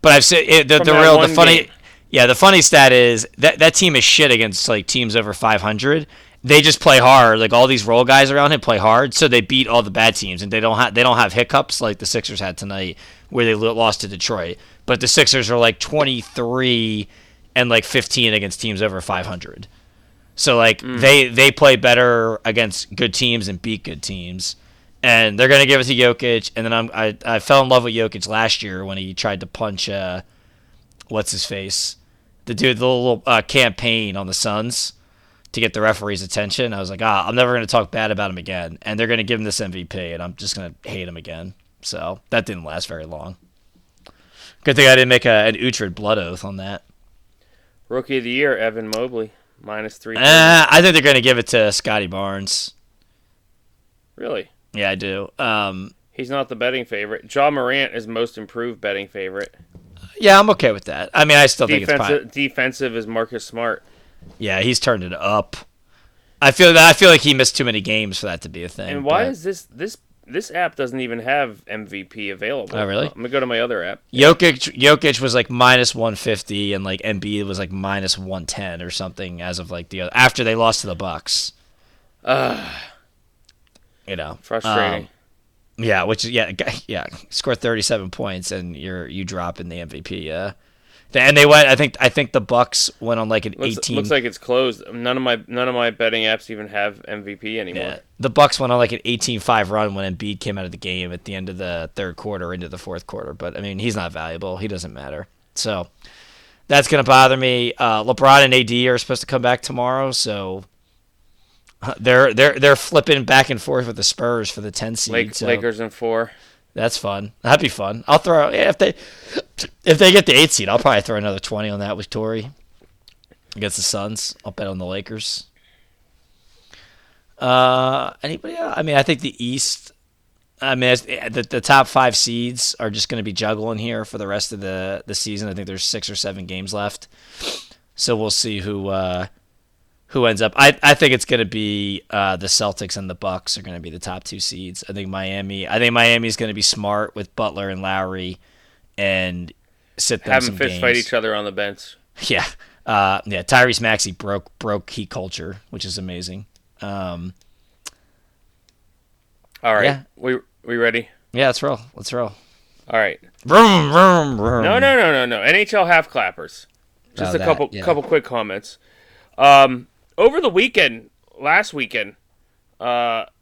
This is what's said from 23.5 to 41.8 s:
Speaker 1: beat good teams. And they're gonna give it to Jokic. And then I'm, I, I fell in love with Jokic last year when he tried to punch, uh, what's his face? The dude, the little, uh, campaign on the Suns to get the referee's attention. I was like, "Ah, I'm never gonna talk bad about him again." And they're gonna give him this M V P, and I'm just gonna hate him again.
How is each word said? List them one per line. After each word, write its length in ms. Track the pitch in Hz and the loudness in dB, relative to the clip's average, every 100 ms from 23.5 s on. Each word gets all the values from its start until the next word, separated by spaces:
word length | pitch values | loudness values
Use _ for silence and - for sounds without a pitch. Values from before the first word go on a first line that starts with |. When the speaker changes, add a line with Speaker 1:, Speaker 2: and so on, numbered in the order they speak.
| 90 | -8
Speaker 1:
beat 240 | 117 107 | -8 -8
good 180 | - 78 | -10 -12
teams. 540 | - 95 87 92 - - _ _ _ _ | -12 -12 -12 -10 -10 -12 _ _ _ _
And 360 | 123 113 110 104 | 2 4 4 4
they're 100 | 131 | 6
gonna 180 | 139 135 | 6 6
give 140 | 135 | 4
it 40 | |
to 100 | 127 | 2
Jokic. 580 | 123 123 120 123 117 - | 2 2 2 0 0 -2
And 100 | 113 | -6
then 80 | 113 | -4
I'm, 180 | 113 113 | -2 -4
I, 220 | 104 110 107 | -4 -4 -4
I 140 | 120 113 | -4 -2
fell 220 | - 139 | 4 4
in 60 | 131 | 6
love 160 | 127 | 4
with 100 | 120 | 2
Jokic 340 | 113 113 101 95 | -2 -2 -4 -6
last 340 | 107 113 - | -2 0 -2
year 220 | 104 92 | -6 -10
when 140 | 95 95 | -10 -10
he 160 | 95 | -10
tried 260 | 92 113 98 | -6 -6 -6
to 60 | 92 | -8
punch, 420 | - 110 98 - | -8 -8 -6 -8
uh, 340 | 98 92 92 - _ _ _ _ _ _ _ - | -6 -6 -10 -12 _ _ _ _ _ _ _ -8
what's 240 | 110 101 | -6 -6
his 120 | 98 | -6
face? 520 | - 101 95 - - - _ _ _ _ | -8 -8 -8 -6 -6 -10 _ _ _ _
The 100 | - | -12
dude, 240 | 110 131 117 | -2 -2 0
the 80 | 127 | 0
little, 360 | 127 123 113 - | 0 0 -2 0
uh, 160 | 113 | 0
campaign 720 | - 139 120 90 120 113 104 98 | 2 2 2 0 -2 -2 -4 -8
on 100 | 92 | -8
the 80 | |
Suns 580 | 90 113 104 117 123 - - _ _ _ _ _ | -6 -4 -4 -4 -6 -8 -12 _ _ _ _ _
to 80 | 117 | -4
get 140 | 113 | -2
the 60 | 110 | 0
referee's 420 | 110 104 104 98 | 0 0 -4 -8
attention. 500 | 92 - 104 - 123 | -6 -6 -4 -4 -4
I 80 | 101 | -6
was 80 | 92 | -8
like, 140 | 95 | -4
"Ah, 240 | 110 98 92 | -2 0 0
I'm 60 | |
never 180 | 120 123 | 2 2
gonna 140 | 123 110 | 0 0
talk 240 | 120 98 | -2 -2
bad 200 | 113 110 | -4 -4
about 200 | 104 101 | -4 -6
him 80 | 92 | -8
again." 400 | 87 92 82 82 | -10 -10 -10 -12
And 160 | 107 107 | -8 -4
they're 80 | 113 | -2
gonna 160 | 117 | -2
give 160 | 104 117 | -2 -4
him 60 | |
this 160 | 107 - | -4 -6
M 100 | 101 | -8
V 140 | 90 | -10
P, 280 | 85 95 87 | -12 -12 -10
and 100 | 85 | -10
I'm 120 | 87 87 | -12 -12
just 180 | 101 - | -10 -10
gonna 180 | 90 - | -12 -16
hate 220 | - 98 90 | -14 -12 -12
him 100 | 85 | -14
again. 380 | - 80 92 - _ _ | -16 -16 -16 -20 _ _